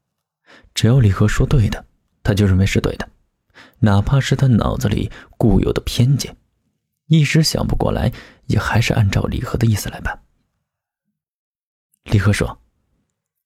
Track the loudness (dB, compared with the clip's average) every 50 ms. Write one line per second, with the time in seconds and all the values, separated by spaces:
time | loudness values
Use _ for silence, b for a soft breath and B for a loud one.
0 | _ _ _ _ _ _ _ _ _ b b b b b b -2 2 2 4 4
1 | 4 4 2 2 0 0 2 0 0 2 2 2 2 0 -2 -6 -12 _ _ _
2 | _ _ _ _ -4 -2 0 2 2 2 2 2 2 0 0 -2 -2 -2 -4 -8
3 | -12 -14 _ _ _ _ _ _ _ _ B B B B B B 0 2 2 2
4 | 2 2 0 0 0 0 0 0 2 2 4 2 2 0 -2 -2 -2 -2 -2 -2
5 | -4 -6 B B B B B -2 2 2 2 2 2 0 -2 -4 -6 -4 -2 0
6 | 2 2 0 0 -4 -8 -14 -20 _ _ _ _ _ _ _ _ _ _ _ _
7 | _ 2 2 2 2 2 2 0 0 0 -2 -4 -2 -2 -2 -2 -2 -2 -2 -2
8 | -2 -4 -4 B B B B B B -4 -4 -2 -2 0 0 0 0 0 0 0
9 | 0 0 0 0 -2 -2 -4 -6 -6 -6 -4 -2 0 0 0 0 -4 -8 -10 -8
10 | -8 -8 -8 -10 _ _ _ _ _ _ _ _ _ _ _ _ _ _ _ _
11 | _ _ _ _ _ _ _ _ _ _ _ _ _ _ _ _ _ _ _ _
12 | _ 0 0 2 2 2 0 0 -2 -4 -8 -12 _ _ _ _ _ _ _ _
13 | _ _ _ _ _ _ _ _ _